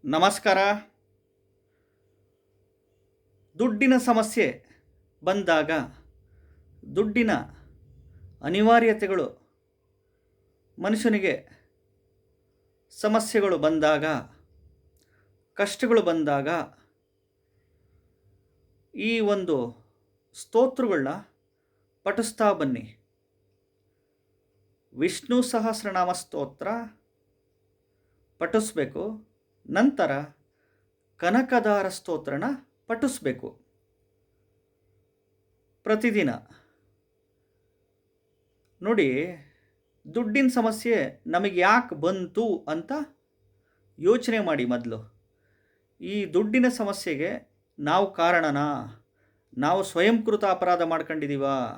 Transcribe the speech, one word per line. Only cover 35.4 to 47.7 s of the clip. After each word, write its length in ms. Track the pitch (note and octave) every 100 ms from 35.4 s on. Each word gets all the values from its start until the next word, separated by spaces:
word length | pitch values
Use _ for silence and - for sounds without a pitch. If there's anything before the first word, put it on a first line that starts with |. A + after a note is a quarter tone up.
| _ _ _ _ -
ಪ್ರತಿದಿನ. 440 | G#3+ A#3+ G#3 D3+ A#2 - - _ _ _ _ _ _ _ _ _ _ _ _ _ _ _ _ _ _ _ _ _ _
ನೋಡಿ, 260 | F#3+ A3+ C#3+ B2+ E3+ E3+ - _ _ _ _ _ D3
ದುಡ್ಡಿನ 420 | F#3 A3 A3 C4
ಸಮಸ್ಯೆ 420 | B3+ A3+ A3 A#3 A3 C3+ - -
ನಮಗೆ 340 | E3+ G3+ F3+
ಯಾಕೆ 340 | F3+ A3+ A#3+
ಬಂತು 520 | D#3 D#3+ F#3+ F3+ - A3+ F3+ -
ಅಂತ 240 | D#3 - D4 D4 _ _ _ _ _ _ _ _ -
ಯೋಚನೆ 420 | E3 A#3+ B3 A3+
ಮಾಡಿ 240 | F#3 D3
ಮೊದಲು. 360 | B2 B2 A#2 A2 A2 _ _ _ _ _ _ _ _ _
ಈ 140 | F3 G#3 G3
ದುಡ್ಡಿನ 340 | E3+ G#3+ A#3+ B3
ಸಮಸ್ಯೆಗೆ 600 | B3 G#3 G3 - C#3+ E3 A#3+ - _ _